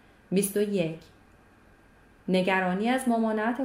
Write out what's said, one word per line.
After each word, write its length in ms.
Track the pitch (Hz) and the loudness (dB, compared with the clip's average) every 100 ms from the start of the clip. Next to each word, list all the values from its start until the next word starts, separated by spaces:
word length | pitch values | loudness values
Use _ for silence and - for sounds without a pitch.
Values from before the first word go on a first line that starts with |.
| - - - | -20 -20 -2
بیست 260 | 185 190 208 | 0 0 0
و 40 | |
یک، 360 | 208 196 160 160 - - - - - - - - - - - - - | 0 0 -2 -6 -16 -20 -20 -20 -20 -20 -20 -20 -20 -20 -20 -12 -2
نگرانی 600 | 185 185 190 185 185 226 | 0 2 0 0 0 0
از 200 | 254 254 | 0 0
ممانعت 520 | 233 220 220 220 254 | 0 0 0 -2 -2